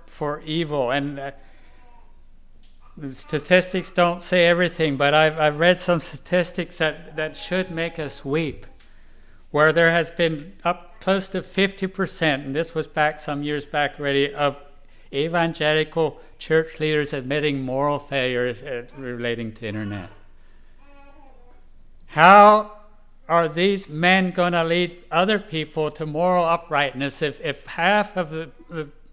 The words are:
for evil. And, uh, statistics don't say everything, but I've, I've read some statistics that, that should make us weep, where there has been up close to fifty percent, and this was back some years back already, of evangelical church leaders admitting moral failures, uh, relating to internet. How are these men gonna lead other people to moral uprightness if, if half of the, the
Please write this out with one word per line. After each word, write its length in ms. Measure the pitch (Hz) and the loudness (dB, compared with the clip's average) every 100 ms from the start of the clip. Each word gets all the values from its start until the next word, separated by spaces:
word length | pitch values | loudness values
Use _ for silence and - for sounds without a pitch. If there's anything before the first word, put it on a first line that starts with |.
| - | -20
for 340 | - 147 151 | -8 -6 -6
evil. 500 | 156 160 156 147 120 | -6 -4 -2 -2 0
And, 260 | 139 143 139 | -2 -4 -8
uh, 140 | 139 - - - - - - - - - - - - - - - - - 139 | -12 -14 -20 -20 -20 -20 -20 -20 -20 -20 -20 -20 -20 -20 -20 -20 -20 -14 -14
statistics 800 | 127 - 151 - 185 180 185 - | -14 -8 -8 2 2 4 -4 -4
don't 280 | - 175 180 | 0 0 0
say 260 | - 180 170 | -2 2 4
everything, 500 | 175 175 170 156 139 | 4 0 0 -2 2
but 160 | 143 | 4
I've, 260 | 156 156 160 | 4 4 2
I've 200 | 151 147 | 0 2
read 180 | 175 175 | 2 2
some 240 | - 170 | 0 -2
statistics 800 | - - - 180 170 - 165 - | -2 -14 -2 -2 0 -6 -10 -4
that, 360 | 160 156 - 156 | -4 -4 -10 -8
that 220 | 156 143 | -8 -8
should 340 | - 185 185 | -4 -4 -4
make 280 | 165 165 - | -6 -6 -6
us 260 | 147 - 139 | -10 -10 -4
weep, 400 | 151 156 - - - - - - - - - - | -2 -2 -8 -16 -20 -20 -20 -20 -20 -20 -20 -4
where 200 | 147 156 | 4 4
there 200 | 160 165 | 6 4
has 200 | 170 160 | 4 0
been 400 | - 165 151 165 - 175 | 0 -2 -2 -10 -4 -4
up 340 | 180 - - | -4 -8 -6
close 300 | 185 190 190 | -2 -2 -2
to 120 | 185 | -8
fifty 460 | - - 196 196 185 | -4 -2 -2 -2 -6
percent, 580 | - 185 - 160 135 135 | -4 -6 0 0 0 -2
and 80 | |
this 220 | 147 160 160 | -4 -4 -6
was 100 | 151 | -4
back 360 | 160 151 156 | 0 0 0
some 220 | - 143 | -6 -6
years 220 | 147 147 143 | -4 -6 -4
back 320 | 151 143 - | -2 -2 -2
already, 360 | 143 139 143 | -2 0 0
of 240 | 147 143 139 - - - - - | 0 -2 -2 -14 -20 -20 -20 -8
evangelical 1040 | 139 160 175 165 - 151 156 156 165 151 - - - | -4 -2 0 -2 0 0 0 0 -2 -2 -4 -18 -16
church 440 | - 160 160 - | 0 0 0 -4
leaders 320 | 156 151 143 | -2 0 -2
admitting 480 | 143 127 147 147 139 | -6 -4 -2 0 -2
moral 380 | 131 131 147 143 | -4 -2 0 -2
failures, 640 | - 139 127 123 123 117 | -4 -2 0 0 -2 -4
uh, 220 | 147 120 120 143 | -10 -10 -10 -14
relating 560 | 127 120 120 117 113 | -10 -6 -6 -4 -8
to 120 | 110 113 | -8 -8
internet. 440 | 107 104 101 87 - - - - - - - 285 285 285 - - - - - - - - - - | -8 -8 -10 -12 -18 -20 -20 -20 -20 -20 -20 -20 -20 -20 -20 -20 -20 -20 -20 -20 -20 -20 -20 -6
How 680 | 147 175 202 208 214 214 - - - - - - | 6 10 10 10 8 2 -12 -20 -20 -20 -20 0
are 180 | 170 160 | 0 2
these 400 | 156 190 196 - | 0 0 0 -6
men 440 | 151 180 190 185 | 0 2 4 2
gonna 320 | 180 175 170 | 0 0 0
lead 340 | 165 175 175 - - | 0 0 -2 -6 -2
other 260 | 165 190 202 | 0 2 0
people 540 | - 160 151 160 151 | -4 -6 -4 -4 -4
to 140 | 147 156 | -4 -6
moral 380 | 151 180 180 | -2 2 2
uprightness 760 | 165 170 - 147 139 123 139 - | 2 0 0 -2 0 -2 -6 -4
if, 180 | 151 - | -6 -4
if 220 | 156 135 - | -8 -8 -10
half 500 | - 175 208 208 185 | 0 2 2 0 -4
of 140 | 156 | -6
the, 180 | 160 160 - - | -8 -10 -16 -12
the 200 | 170 151 - - | -10 -10 -14 -20